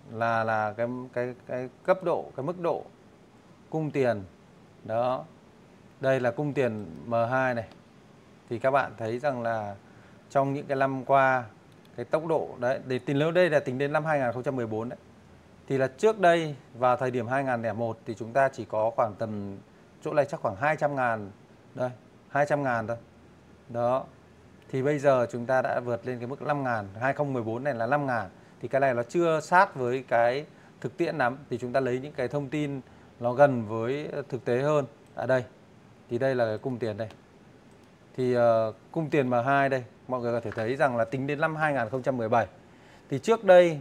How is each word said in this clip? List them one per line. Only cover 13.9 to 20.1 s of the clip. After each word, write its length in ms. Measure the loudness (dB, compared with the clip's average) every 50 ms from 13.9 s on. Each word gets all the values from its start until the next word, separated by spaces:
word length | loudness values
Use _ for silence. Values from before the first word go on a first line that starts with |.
| 0
năm 120 | 0 0
hai 140 | 0 0 0
nghìn 120 | 0 0 -2
không 100 | -2 -4
trăm 120 | -4 -2
mười 120 | -2 -4 -4
bốn 220 | -4 -4 -6 -6
đấy, 80 | -10 -12 -16 -20 -20 -20 -20 -20 -20 -20 -20 -20 -20 -20 -6 -2
thì 100 | 0 0
là 100 | 0 0
trước 320 | 0 2 2 2 2 4
đây 360 | 4 4 4 4 2 -2 -6 -10 -14 -18 -6
vào 240 | 0 2 2 4 2
thời 140 | 2 0
điểm 160 | -2 -2 -2 -2
hai 160 | -2 -2 0
nghìn 180 | -2 -2 -2
lẻ 120 | -2 -4 -4
một 240 | -2 -4 -4 -6 -8 -10
thì 100 | -12 -12
chúng 180 | -10 -10 -2 2
ta 160 | 2 2 2
chỉ 160 | 0 -4 -8
có 260 | -6 -2 -2 0 0 0
khoảng 200 | 0 0 -2 -2
tầm 420 | -4 -6 -6 -6 -6 -8 -8 -10 -14 -16 -20 -20 -20 -20 -20 -20 -12 -8
chỗ 100 | -2